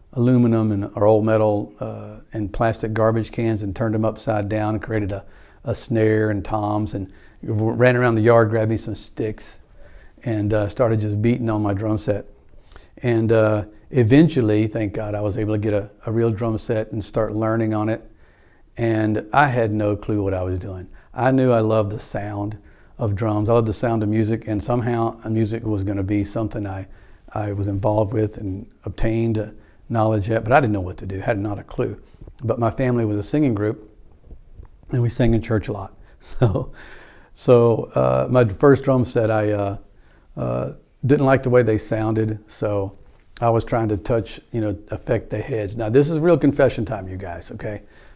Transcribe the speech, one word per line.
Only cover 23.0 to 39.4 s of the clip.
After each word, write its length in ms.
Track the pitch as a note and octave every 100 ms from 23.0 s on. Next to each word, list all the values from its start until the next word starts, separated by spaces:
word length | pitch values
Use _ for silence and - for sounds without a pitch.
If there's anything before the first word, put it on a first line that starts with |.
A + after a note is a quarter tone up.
| A2+ G2
drums. 340 | A2+ G#2+ G#2+
I 40 |
loved 140 | A#2 A2+
the 60 |
sound 280 | G2+ A#2+ A#2
of 60 | G#2+
music, 400 | A2 G#2+ A2+ A2
and 160 | G#2+
somehow 560 | - B2 A2+ A#2 A2+ - A2+
music 380 | A2 G#2+ A2+ A2
was 180 | G#2
gonna 200 | G2 G2+
be 200 | G2 G#2
something 420 | G2+ A2+ A2 A#2+ G2+
I, 220 | F#2+ G2 - - - -
I 180 | G#2+ G#2
was 160 | G2+ G2+
involved 460 | G2 G#2+ G#2+ G#2
with 240 | A2+ G#2+ -
and 280 | G#2 F#2+ A2+ - G#2+
obtained 680 | - A2 A2+ A#2 A2 G#2+ - - - -
knowledge 400 | A2+ A2 A2 G2+
at, 160 | A2+ G#2+
but 80 |
I 80 | C#3
didn't 100 | B2
know 80 | G#2
what 160 | F2+ F2
to 80 | F#2+
do, 140 | F#2+
had 180 | G#2+ G#2+
not 220 | G#2 G2+
a 40 |
clue. 380 | - - A#2 G#2 - - - - A2
But 140 | A#2
my 120 | A2+
family 320 | - B2+ A#2+
was 140 | A2 G#2
a 60 |
singing 300 | G2+ D3 D3
group, 380 | G2+ G#2+ - - - - - - - - - - - -
and 100 | B2+
we 80 | A#2+
sang 240 | - A#2+
in 80 | A2+
church 260 | - A2 G#2+
a 60 |
lot. 240 | G2+ F#2+ - -
<laughs> 120 | -
So, 500 | - - A2+ F2+ - - - - - - -
so, 580 | - - A#2+ A#2 G#2+ - C3
uh, 320 | B2+ C3 C3
my 160 | B2+ A#2
first 400 | F#2 C#3+ C3+ C#3
drum 180 | C3
set, 260 | A2+ A#2+ A2
I, 220 | G#2+